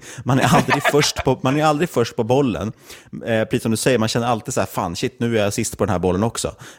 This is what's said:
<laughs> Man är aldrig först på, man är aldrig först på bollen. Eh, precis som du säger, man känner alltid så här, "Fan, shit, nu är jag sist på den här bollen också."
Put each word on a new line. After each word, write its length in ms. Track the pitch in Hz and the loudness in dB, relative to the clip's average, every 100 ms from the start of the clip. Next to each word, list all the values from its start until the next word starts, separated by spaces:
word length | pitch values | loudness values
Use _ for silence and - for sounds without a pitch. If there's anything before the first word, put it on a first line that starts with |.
<laughs> 220 | - - | -4 -8
Man 160 | 127 131 | -2 2
är 160 | 120 139 | 4 4
aldrig 280 | 127 131 | 2 0
först 400 | - 143 143 - | 2 2 2 0
på, 160 | - 127 | -2 0
man 180 | 131 147 | 0 2
är 60 | 156 | 2
aldrig 240 | 147 170 | 2 0
först 260 | - 117 - | 0 -2 -2
på 80 | |
bollen. 500 | 113 131 135 80 101 - - - - - - | 0 2 2 -2 -6 -10 -16 -20 -18 -10 -2
Eh, 180 | 110 | 0
precis 180 | 110 123 | 0 -2
som 100 | 120 | 0
du 60 | 110 | 0
säger, 200 | 143 123 | 2 2
man 120 | 110 | 2
känner 180 | 123 120 | 0 0
alltid 260 | 113 - | -2 -2
så 60 | 117 | -2
här, 80 | 98 | -2
"Fan, 280 | - 95 87 | -2 -4 -2
shit, 240 | 127 - | -6 -2
nu 180 | 117 113 | 0 2
är 60 | |
jag 100 | 101 | 2
sist 240 | 104 110 - | 0 -4 -2
på 80 | 104 | 0
den 60 | |
här 80 | 92 | 2
bollen 240 | 90 90 | 2 2
också." 320 | 113 - 73 - - | 0 -2 -6 -8 -16